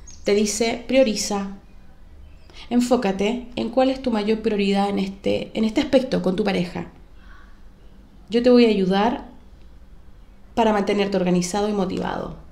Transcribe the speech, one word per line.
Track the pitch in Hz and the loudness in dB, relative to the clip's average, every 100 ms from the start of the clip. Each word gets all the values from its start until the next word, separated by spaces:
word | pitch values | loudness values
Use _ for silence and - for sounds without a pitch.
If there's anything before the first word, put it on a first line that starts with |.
| - - | -18 -8
te | - | 0
dice, | 202 214 - 233 240 - | 0 0 0 -2 -4 0
"Prioriza. | 262 220 208 - 202 196 - - - - - - - - - - - - | 4 4 2 -4 -4 -6 -12 -18 -20 -20 -20 -20 -20 -20 -20 -20 -18 -2
Enfócate | 240 247 254 196 190 208 247 - - | 0 2 2 0 -2 -2 -4 -6 -8
en | 226 | -4
cuál | 262 262 | 0 0
es | 262 | 0
tu | 254 | -2
mayor | 214 202 220 | -2 0 -2
prioridad | 220 208 196 196 202 | 0 0 0 0 0
en | 202 | -2
este, | 190 - 202 208 - | -4 -4 -4 -4 -4
en | 214 | -2
este | 220 302 | -2 0
aspecto | 302 262 254 180 | 2 2 2 -2
con | - 185 | -2 -2
tu | |
pareja. | 214 185 175 180 - - - - - - - - - - - - - - - | 0 -2 -4 -6 -12 -16 -20 -20 -20 -20 -20 -20 -20 -20 -20 -20 -20 -20 -4
Yo | 233 | 2
te | 247 | 6
voy | 247 233 | 8 8
a | |
ayudar | 202 185 196 226 285 - - - - - - - - - - - - - | 4 2 2 2 -2 -8 -20 -20 -20 -20 -20 -20 -20 -20 -20 -20 -20 -6
para | - 220 | 0 2
mantenerte | 208 196 202 196 190 | 2 0 0 0 0
organizado | 180 180 175 208 208 | 2 2 0 -2 -2
y | |
motivado. | 208 185 - - - - - - | -2 -2 -4 -6 -6 -8 -12 -18